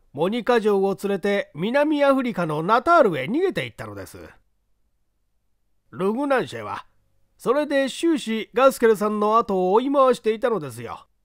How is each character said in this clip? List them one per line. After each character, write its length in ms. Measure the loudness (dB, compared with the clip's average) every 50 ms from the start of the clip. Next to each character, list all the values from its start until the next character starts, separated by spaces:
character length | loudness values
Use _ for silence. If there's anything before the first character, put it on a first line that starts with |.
| _ _ -6
モ 160 | -4 -4 -2
ニ 140 | -2 -2 0
カ 160 | 0 0 2
嬢 180 | 2 2 2 2
を 180 | 2 0 -2 -2
連 100 | -4 -4
れ 80 | -4 -2
て 320 | -2 -2 -2 -2 -4 -6 -8
南 480 | -6 -4 0 0 2 2 2 2 2 2
ア 100 | 2 2
フ 80 | 2 0
リ 100 | -4 -4
カ 140 | -4 -4
の 160 | -4 -4 -4 -2
ナ 200 | 0 0 2 4
タ 100 | 4 4
ー 100 | 6 4
ル 160 | 4 2 -2
へ 60 | -4
逃 160 | -4 -2 -2
げ 120 | -2 -2 -2
て 140 | -4 -6
い 20 | -8
っ 80 | -10
た 100 | -14 -14
の 80 | -14 -14
で 120 | -14 -14
す。 240 | -16 -16 -18 -20 -20 -20 _ _ _ _ _ _ _ _ _ _ _ _ _ _ _ _ _ _ _ _ _ _ _ _ _ _ _ _ _ _ _
ル 240 | -10 -4 -4 -2 -2
グ 120 | -2 -2
ナ 120 | 0 0 0
ン 100 | -2 -4
シ 80 | -8
ェ 60 | -10 -10
は 240 | -8 -10 -10 -12 _ _ _ _ _ _ _ _ _ _
そ 160 | _ -2 0 0
れ 140 | 0 0
で 240 | 0 0 0 0 0
終 280 | -2 -2 0 0 0 0
始 300 | -2 -4 -6 -6 -6 -4 0
ガ 180 | 4 4 4 4
ス 80 | 4
ケ 60 | 4
ル 100 | 2 4
さ 120 | 4 0 -2
ん 120 | -2 0
の 160 | 0 2 2
後 340 | 2 2 2 0 0 2 2
を 20 | 2
追 100 | 2 2
い 100 | 2 2
回 220 | 4 4 4 2
し 60 | 0
て 120 | 0 -2 -2
い 80 | 0
た 80 | -2 -2
の 100 | -2 -2
で 120 | -6 -8
す 120 | -12 -12 -12
よ。 240 | -12 -14 -14 -18 _ _ _ _